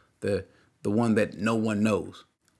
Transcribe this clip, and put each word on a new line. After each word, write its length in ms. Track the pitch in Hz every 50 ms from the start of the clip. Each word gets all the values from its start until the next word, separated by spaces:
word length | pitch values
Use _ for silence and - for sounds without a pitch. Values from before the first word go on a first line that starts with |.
| _ _ _ _
the, 280 | - 101 101 92 95 - _ _ _ _ _ _ -
the 80 | 104
one 240 | 104 110 117 113 107
that 240 | 110 101 78 - -
no 160 | 98 113 117
one 260 | 113 110 110 107 101
knows. 440 | 107 110 104 90 78 - - - - _ _ _ _ _ _ _